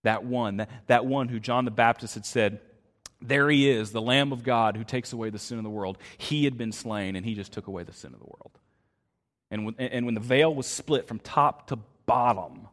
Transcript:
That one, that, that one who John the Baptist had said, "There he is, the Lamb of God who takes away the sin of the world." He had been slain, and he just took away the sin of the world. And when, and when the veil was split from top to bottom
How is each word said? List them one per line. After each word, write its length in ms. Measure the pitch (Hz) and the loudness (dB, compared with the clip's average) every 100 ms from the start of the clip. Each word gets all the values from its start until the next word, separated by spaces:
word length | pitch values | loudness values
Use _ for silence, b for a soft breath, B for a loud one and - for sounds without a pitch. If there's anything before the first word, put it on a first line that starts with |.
That 220 | - 110 123 | 0 0 -2
one, 320 | 123 113 98 | -4 -2 -4
that, 120 | 107 127 - | -6 -10 2
that 180 | 120 131 | 4 4
one 240 | 135 127 | -2 -2
who 100 | 117 | -4
John 240 | 107 120 | -2 0
the 80 | 123 | 0
Baptist 440 | 110 117 117 110 113 | 4 4 4 -4 -10
had 100 | - | -4
said, 340 | 123 104 104 _ _ _ _ - _ | 2 2 0 _ _ _ _ -20 _
"There 280 | 117 139 143 | 0 2 6
he 200 | 147 139 | 6 6
is, 240 | 117 107 | 4 0
the 80 | 113 | -2
Lamb 320 | 113 135 143 | 2 2 2
of 100 | 127 | -2
God 320 | 117 120 110 104 | 0 4 2 0
who 80 | |
takes 300 | 113 127 120 | -4 -6 -6
away 160 | 120 110 | -6 -6
the 100 | 104 | -8
sin 180 | - 117 | -8 -8
of 60 | |
the 60 | 110 | -6
world." 280 | 107 95 92 B B | -6 -6 -8 B B
He 260 | - 151 | -4 0
had 140 | 143 120 | 0 0
been 160 | 113 | -6
slain, 420 | 107 117 104 95 95 | -6 -6 -4 -4 -4
and 100 | 104 | -6
he 100 | 104 | -6
just 180 | 98 | -8
took 140 | - 98 | -12 -10
away 160 | 95 | -10
the 100 | 85 | -12
sin 200 | - 69 | -16 -20
of 60 | 58 | -20
the 60 | - | -20
world. 260 | - - _ _ _ _ _ _ _ _ _ _ | -20 -20 _ _ _ _ _ _ _ _ _ _
And 160 | 104 107 | -6 -6
when, 100 | 113 | -6
and 260 | 123 123 120 | -4 -2 -2
when 80 | |
the 60 | 110 | -2
veil 340 | 117 127 160 | 2 4 6
was 140 | 143 127 | 2 -6
split 400 | - - 139 - | -8 0 -2 0
from 120 | 110 | -12
top 480 | - - 143 - - | -2 4 4 2 -10
to 100 | 120 - _ - | -10 -10 _ 2
bottom 640 | 123 123 98 80 67 110 | 4 4 2 -4 -14 -20